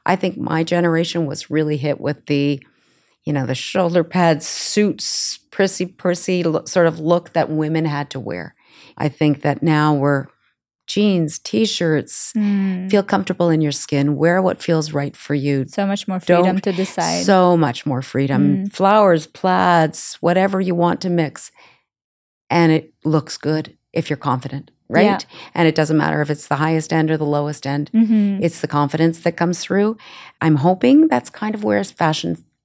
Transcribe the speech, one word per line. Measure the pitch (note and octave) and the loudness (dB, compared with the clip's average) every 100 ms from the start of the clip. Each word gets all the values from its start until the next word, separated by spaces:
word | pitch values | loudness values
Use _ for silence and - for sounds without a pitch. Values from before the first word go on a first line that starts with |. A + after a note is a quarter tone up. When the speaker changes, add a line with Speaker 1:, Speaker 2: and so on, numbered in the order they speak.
Speaker 1:
I | - F#3+ | -2 0
think | F#3 F#3 | 0 -4
my | - D#3+ | -4 -2
generation | E3 F3 F3 E3 E3 E3+ D3+ | 0 0 2 0 0 -2 -4
was | - - | -6 -4
really | D3+ D3+ D3+ | -2 0 -2
hit | D3 - | -2 -2
with | C#3+ C#3+ - | -4 -6 -2
the, | C#3+ C#3+ C#3 _ _ _ _ _ _ | 0 0 -2 _ _ _ _ _ _
you | - | -4
know, | C#3+ B2 | -2 -2
the | |
shoulder | C3 - F#3+ F3 F3 | -4 -4 -2 0 2
pads, | E3 F#3 E3+ D3 - | 0 2 2 2 -2
suits, | - - G#3 G#3 - - - - - _ | -8 -4 0 0 0 -6 -6 -8 -10 _
prissy, | - F#3+ - F#3 | -2 -2 -2 -8
prissy | - F3+ F3+ - F3+ | -4 -4 -2 -2 0
lo-, | E3 D#3 - | 0 -2 -2
sort | F#3 E3+ | 2 2
of | E3 | 2
look | D#3 F3 - | 0 0 0
that | E3+ - | -2 0
women | D#3 D3+ D#3+ D#3+ | 0 -2 0 -2
had | C#3+ C#3+ | -4 -6
to | C3 | -8
wear. | - F2+ - _ _ _ - - | -8 -8 -10 _ _ _ -18 -4
I | C#3+ | -4
think | - D3+ C#3+ | 0 0 2
that | D3 C#3+ | 0 0
now | D#3+ D3+ D3+ | 2 2 2
we're | C#3+ C#3+ C3+ - _ _ _ _ _ - | 2 2 0 -4 _ _ _ _ _ -6
jeans, | G#3 G#3 F3+ D#3 - | 0 2 2 0 -4
t-shirts, | - G#3+ G#3+ - E3+ D3+ - - - A3 | -4 -2 -2 0 0 0 -2 -8 -6 -2
Speaker 2:
Mm. | G#3 G3+ G3 F#3 F#3 | 0 0 -2 -4 0
Speaker 1:
feel | G3+ | 0
comfortable | G3 G3 F#3+ F3+ F3 | 2 -2 -2 0 2
in | D#3+ | 2
your | D3+ | 0
skin, | C#3+ - C#3+ C#3+ C#3+ | -2 -4 0 0 2
wear | E3 F3+ | 2 2
what | F#3 - | 0 -2
feels | - D#3+ D#3 | -2 -2 0
right | D3+ C#3 - | -4 -6 -8
for | - | -4
you. | D3 C#3+ C#3 C3+ | -2 0 -2 -2
Speaker 2:
So | - G3 | -4 -4
much | G3 - | -4 -6
more | F#3 | -6
freedom | - F3 | 2 4
Speaker 1:
Don't | F#3 F#3 | 4 0
Speaker 2:
to | G3+ | -2
decide. | F3+ F#3+ - E3 F3 | -2 -4 -2 -2 0
Speaker 1:
So | F3 F#3+ F3+ E3+ | 4 4 6 4
much | D3 B2 D3+ | 2 -2 -4
more | C3 | -4
freedom. | C3+ C3 C#3 C3+ C#3+ C#3+ G3 | -4 -2 0 2 2 2 -2
Speaker 2:
Mm. | |
Speaker 1:
Flowers, | - G3 G#3+ G3 E3 - | 0 2 4 4 4 0
plaids, | - F#3 F#3 F3+ E3+ D#3+ - - - | -4 -2 2 4 4 2 -2 -12 -4
whatever | E3 F3+ G3 G3 | 0 2 2 0
you | F#3 | -2
want | F3 F3 - | 0 0 0
to | F#3 | -2
mix. | E3+ D#3 - - _ - _ _ _ _ _ _ _ - | 0 -2 -4 -16 _ -20 _ _ _ _ _ _ _ -2
And | E3+ D#3+ | 2 4
it | D#3+ D#3+ _ | 2 -2 _
looks | D#3+ D#3 - - | 0 0 -2 -8
good | D3 D#3 - - _ | -4 -4 -4 -14 _
if | E3 - | -6 -4
you're | C#3 | -4
confident, | D3 B2 - C#3 - _ - | -2 -4 -4 -12 -14 _ -4
right? | E3 | 2
Speaker 2:
Yeah. | G3+ G3 - - - | 2 2 -6 -18 -10
Speaker 1:
And | - D#3+ | 0 2
it | D#3 | 2
doesn't | D#3 D#3 | 2 2
matter | D3+ D3+ | 2 0
if | D3+ | -2
it's | D3 - | -4 -4
the | C#3 | -2
highest | D#3 D#3+ D#3 | 0 0 0
end | D#3+ D#3 | -2 0
or | D#3 | 0
the | |
lowest | D3 D3 D3 D3 C#3 | 0 -2 -2 -6 -4
end. | C#3+ D3 | -4 -2
Speaker 2:
Mm-hmm. | A3 A3 A3 G3+ G3 | 0 2 2 0 0
Speaker 1:
It's | F3 - | -4 -4
the | - | -4
confidence | D3 C#3+ D#3+ E3 E3 | 0 0 2 0 0
that | F3 E3 | -4 -2
comes | E3+ E3+ | -2 -2
through. | - G3 G#3+ A3+ - - - - | -2 0 0 -2 -12 -20 -18 -2
I'm | D#3+ D3 | 2 4
hoping | E3 F#3 B3 C#4+ D#4+ | 4 2 4 6 6
that's | B3+ - | 2 -4
kind | - G#3+ | -8 -6
of | G#3+ | -4
where | G#3+ G3+ | -2 -2
fashion | G3 - E3 D3+ E2+ E2 - _ | -2 -2 0 0 -4 -6 -10 _